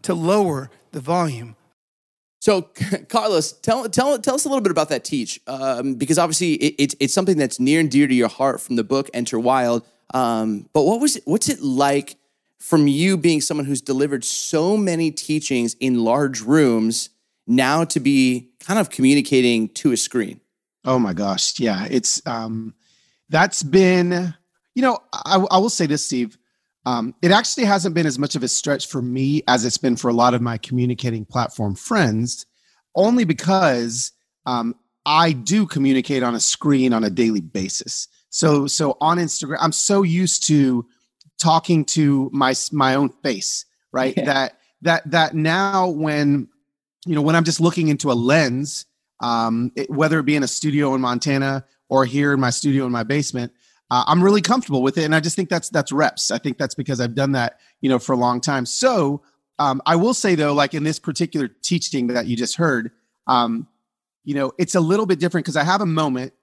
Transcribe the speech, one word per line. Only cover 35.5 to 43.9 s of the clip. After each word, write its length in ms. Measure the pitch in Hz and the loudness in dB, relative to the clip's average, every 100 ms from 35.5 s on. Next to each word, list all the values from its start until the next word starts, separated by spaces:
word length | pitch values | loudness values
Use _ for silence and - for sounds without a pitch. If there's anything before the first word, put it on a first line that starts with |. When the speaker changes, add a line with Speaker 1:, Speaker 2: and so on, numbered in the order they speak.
| 202 202 | 0 0
Speaker 3:
communicate 560 | 147 135 131 127 139 | 0 2 2 2 0
on 140 | 123 117 | 0 0
a 40 | |
screen 540 | - - 147 139 127 | -2 -2 2 2 4
on 100 | 113 | 2
a 60 | 107 | 0
daily 320 | 92 113 107 | 2 2 0
basis. 680 | 80 98 95 - - - - _ _ | -4 -6 -6 -6 -8 -10 -10 _ _
So, 380 | - 160 147 139 | -2 2 2 0
so 300 | - 151 - | -2 -2 0
on 160 | 151 175 | 0 0
Instagram, 400 | 165 - 139 151 | -2 -6 -8 -2
I'm 100 | 160 | -2
so 320 | - - 202 | 0 0 2
used 420 | 190 170 185 - - | 2 0 0 -2 2
to 380 | 151 135 123 117 _ _ _ _ _ | 2 4 0 -4 _ _ _ _ _
talking 460 | 160 160 - 170 143 | 2 2 2 0 2
to 440 | 160 147 139 131 | 0 2 2 -2
my, 200 | 135 131 131 - | 0 0 0 -4
my 240 | 151 131 135 | 0 2 2
own 140 | 143 - | 0 -4
face, 420 | 143 104 - - - _ _ | -6 -6 -6 -8 -10 _ _